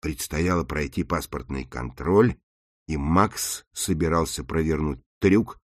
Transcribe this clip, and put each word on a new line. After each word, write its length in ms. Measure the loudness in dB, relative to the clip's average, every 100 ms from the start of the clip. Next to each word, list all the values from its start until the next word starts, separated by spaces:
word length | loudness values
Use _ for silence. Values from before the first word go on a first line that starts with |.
Предстояло 640 | -6 -6 -6 -2 0 0
пройти 400 | -2 -4 -4 -4
паспортный 600 | -2 -4 -4 -10 -8 -8
контроль, 720 | -8 -8 -10 -8 2 4 4 2 _ _ _ _ -8
и 100 | -4
Макс 680 | 2 4 2 0 -8 -8 _
собирался 720 | -8 -4 0 2 2 0 -4
провернуть 580 | -4 -2 0 0 -2 -4 _ _
трюк 400 | 4 4 2 -6 _